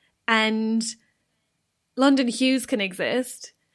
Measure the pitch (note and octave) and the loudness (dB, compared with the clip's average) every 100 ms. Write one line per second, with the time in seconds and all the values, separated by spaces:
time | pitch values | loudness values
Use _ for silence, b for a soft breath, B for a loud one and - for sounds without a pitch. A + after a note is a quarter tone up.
0 | _ _ - A3+ A3 A3 A3 A3+ A3+ - | _ _ 0 2 2 0 -2 -2 -4 -8
1 | _ _ _ _ _ _ _ _ _ - | _ _ _ _ _ _ _ _ _ 0
2 | C4+ C4+ A#3+ A3+ C4 C4 C4 A#3+ G3 F#3 | 4 4 2 0 0 0 0 -4 -4 -4
3 | B2+ A#3+ B3+ - - _ _ | -2 -2 -4 -10 -20 _ _